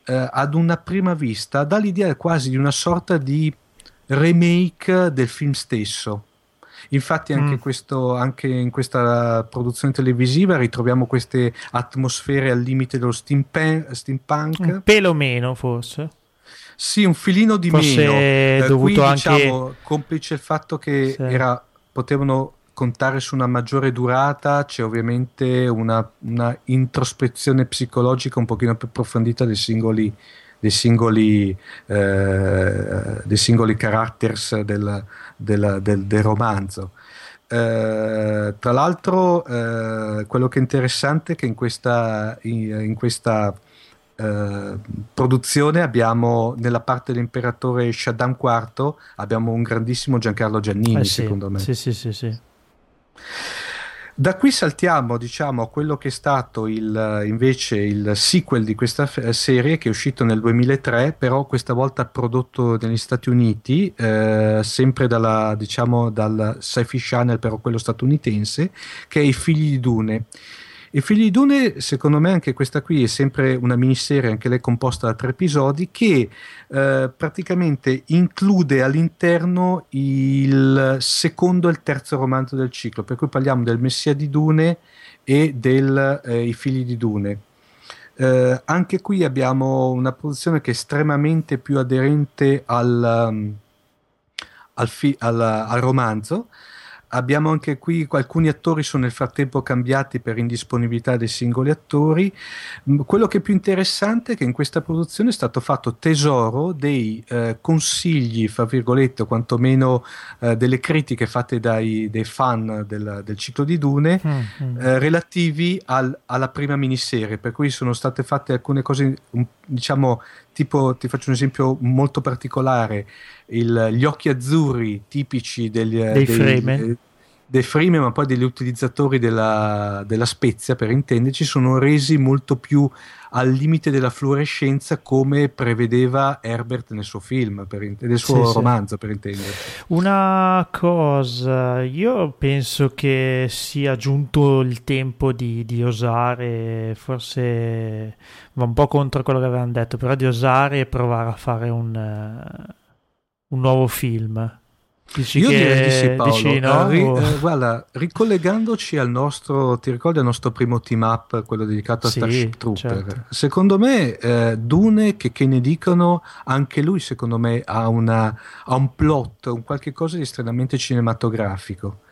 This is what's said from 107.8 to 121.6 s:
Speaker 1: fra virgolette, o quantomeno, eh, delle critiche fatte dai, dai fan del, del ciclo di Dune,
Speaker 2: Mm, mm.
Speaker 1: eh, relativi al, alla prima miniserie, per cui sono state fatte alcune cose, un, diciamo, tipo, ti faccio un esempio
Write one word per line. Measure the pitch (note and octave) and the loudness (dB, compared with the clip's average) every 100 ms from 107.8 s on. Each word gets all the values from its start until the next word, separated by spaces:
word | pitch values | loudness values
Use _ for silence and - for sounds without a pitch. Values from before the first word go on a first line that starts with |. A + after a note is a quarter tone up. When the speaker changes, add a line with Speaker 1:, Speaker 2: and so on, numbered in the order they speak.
| - - F3 D#3 A#2+ A2+ G#2+ | 2 -2 0 0 0 0 -2
Speaker 1:
fra | - A2+ | 0 -2
virgolette, | B2+ A#2+ B2+ C3 - | 0 2 2 2 0
o | G#2+ | -2
quantomeno, | A2+ A#2 A#2+ B2+ C3 C3 B2 - - - - | -2 0 0 2 4 4 0 -2 -20 -20 -6
eh, | A#2+ A2+ | -2 0
delle | B2 B2+ | 2 0
critiche | - D#3 C3+ B2 A2 | 0 -2 -2 -4 -2
fatte | B2 A#2+ A#2+ | -4 -4 -2
dai, | A#2 A2 A2 G#2+ G#2+ | 0 0 0 -2 -4
dai | G#2+ | -4
fan | A2 - C3 A#2 A2 G#2+ G#2 | -6 -2 0 0 -4 -6 -8
del, | G#2+ G#2 G2+ | -8 -8 -10
del | G2+ G#2 | -10 -10
ciclo | - B2+ | -10 -4
di | C#3+ E3+ | -2 0
Dune, | C#3+ C#3+ D#3 F#3 D#3 | 0 2 2 2 0
Speaker 2:
Mm, | C#3 A2 - | -4 -4 -8
mm. | C3 B2 | -8 -2
Speaker 1:
eh, | B2+ C3 | 0 2
relativi | D3 E3+ - F3 E3+ D3+ F3 F#3 - | 2 0 -2 -2 0 0 -2 -2 -2
al, | C3 C3 C#3+ - | -2 0 -6 -8
alla | C3 C3 | -4 -4
prima | - C#3+ C#3 | -4 -4 -2
miniserie, | C3+ B2 - A#2+ G#2+ G#2+ | -2 -2 -2 -4 -4 -4
per | A#2+ | -6
cui | A2+ D3 | -2 -4
sono | - B2 | -2 -4
state | A#2 C3 B2+ | -2 -4 -4
fatte | C3 C#3+ - | -4 -4 -2
alcune | B2+ - C#3 | -4 -2 -2
cose, | C3 C#3 C#3 C3+ _ | 0 0 0 -2 _
un, | A#2+ A#2+ _ | -4 -4 _
diciamo, | - B2+ - C#3 C3 A#2 - - _ | -8 -6 -2 0 2 0 -4 -20 _
tipo, | - D3+ C#3+ C3 B2+ | -6 -2 0 0 0
ti | B2 | -4
faccio | C3+ - | -6 -2
un | B2 | 0
esempio | C3+ - | 0 0